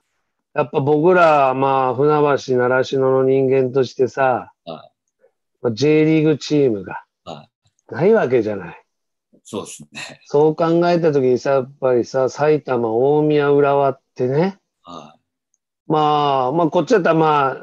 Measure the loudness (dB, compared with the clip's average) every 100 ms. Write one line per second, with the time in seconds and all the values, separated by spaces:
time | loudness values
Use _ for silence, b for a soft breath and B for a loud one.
0 | _ _ _ _ _ -6 -4 -2 0 2
1 | 2 4 4 4 2 0 0 0 0 0
2 | 0 2 0 0 -2 -2 0 0 -2 -2
3 | 0 0 2 0 0 0 0 -2 -2 -2
4 | -4 0 -2 -2 -6 _ -18 -18 -18 _
5 | _ _ _ _ _ _ -6 -2 2 2
6 | 4 2 2 -2 -2 0 0 -2 -8 -14
7 | -18 _ -18 -18 -20 _ _ _ _ -2
8 | 2 2 2 0 -2 -6 -10 -18 _ _
9 | _ _ _ _ -14 -12 -12 -16 -20 -18
10 | -18 -20 -4 0 2 2 0 2 2 2
11 | 2 2 2 0 0 -2 -2 -4 -2 0
12 | -2 -2 -2 0 0 0 0 -4 -2 0
13 | 0 2 0 0 2 2 2 2 0 -4
14 | _ -6 -4 -2 -2 -4 _ _ -20 -20
15 | -20 _ _ _ _ _ _ _ -6 -2
16 | 0 0 0 0 -2 0 0 0 0 0
17 | 2 2 2 2 0 -4